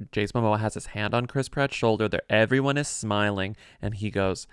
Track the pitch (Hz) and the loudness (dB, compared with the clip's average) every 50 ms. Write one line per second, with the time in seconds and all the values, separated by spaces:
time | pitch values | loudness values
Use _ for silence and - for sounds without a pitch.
0 | 101 - - 107 104 101 - 123 117 107 107 107 110 107 - - - - - 104 | -10 -4 -2 -2 -2 0 0 0 2 2 2 2 0 -2 -4 -6 -12 -8 -6 -4
1 | 107 104 113 120 123 127 - 139 131 - - 147 139 139 - - - 113 107 104 | -2 0 0 0 -2 0 -4 -4 -4 -2 -2 -2 -2 -2 0 0 2 2 4 2
2 | 107 101 87 85 - - 110 107 110 - 127 135 135 139 139 143 147 - - - | 2 0 0 -2 0 2 4 4 4 4 4 2 2 2 0 0 -2 -4 -6 -6
3 | - 107 104 104 104 104 101 98 95 95 110 - - - - _ - 104 110 98 | -4 -2 0 2 2 2 0 -2 -4 -4 -6 -12 -18 -20 -14 _ -6 -6 -4 -4
4 | 107 104 - 101 98 95 90 - - - | -6 -2 0 0 0 0 0 -2 -8 -16